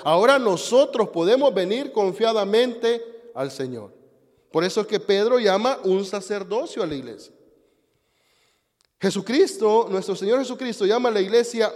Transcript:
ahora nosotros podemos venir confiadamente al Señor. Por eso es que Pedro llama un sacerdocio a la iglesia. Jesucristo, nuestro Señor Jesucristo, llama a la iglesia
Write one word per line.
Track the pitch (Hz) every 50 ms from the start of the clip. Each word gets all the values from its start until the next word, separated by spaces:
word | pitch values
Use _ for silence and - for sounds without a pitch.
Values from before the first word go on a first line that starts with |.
| -
ahora | 143 160 175 214 254 277 269
nosotros | 247 214 180 165 - - 226 262 294 294 - 240 208 -
podemos | - 170 165 185 240 269 285 269 196
venir | 190 180 185 214 254 285 -
confiadamente | - 214 202 190 175 - 220 226 226 220 196 196 208 226 254 247 226 233 240 226 240 233 - - - - - - -
al | 127 135 139
Señor. | - - 135 127 123 113 104 98 - _ _ _ _ _ _ _ _ _ _ _ -
Por | 160 175
eso | 185 180 220 208
es |
que | 214 214 190
Pedro | - - 196 196 208 240 254 247
llama | 226 196 185 202 226 262 269 - -
un | 190 185 190 202
sacerdocio | 190 - 202 190 202 208 202 190 175 202 240 320 330 - 247 202
a |
la | 156 151
iglesia. | 135 123 120 110 - - - _ _ _ _ _ _ _ _ _ _ _ _ _ _ _ _ _ _ _ _ _ _ _ _ _ _ _ _ _ _ _ _ _ _
Jesucristo, | - 196 - 202 - - 240 302 392 - - - 220 208 214 226 226 208
nuestro | 190 190 190 202 190
Señor | 180 190 202 240 269
Jesucristo, | 269 - 247 - 262 247 220 - 208
llama | 190 220 247 247 240
a | 220
la | 202 190
iglesia | 190 220 240 233 233 - 226 214 208 -